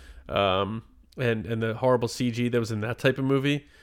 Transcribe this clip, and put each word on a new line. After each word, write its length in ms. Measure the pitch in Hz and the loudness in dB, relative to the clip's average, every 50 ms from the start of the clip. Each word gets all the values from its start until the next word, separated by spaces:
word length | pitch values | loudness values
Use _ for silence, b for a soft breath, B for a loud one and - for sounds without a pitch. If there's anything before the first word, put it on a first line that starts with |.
| b b b b b - | b b b b b -2
Um, 540 | - 95 101 95 92 95 101 98 110 113 - - - - - _ - | 0 2 2 4 4 2 0 0 -4 -8 -10 -14 -20 -20 -20 _ -8
and, 300 | - 131 117 113 110 101 | -2 0 0 0 -2 -2
and 160 | 107 117 113 | -4 -4 -2
the 100 | 113 113 | -2 -2
horrible 360 | 110 113 127 127 127 120 120 113 | -2 0 2 2 4 4 2 -2
C 220 | - - 127 123 | -2 -2 -2 -2
G 200 | 113 120 120 120 | 0 0 -2 0
that 80 | 120 120 | 0 0
was 100 | 113 104 | 0 0
in 120 | 113 104 | -2 -4
that 160 | 104 117 123 - | -2 -4 -4 2
type 180 | - 135 131 | 2 2 2
of 80 | 139 135 | 2 0
movie. 400 | 135 139 135 135 143 143 143 b b b b | 2 2 2 2 0 0 -2 b b b b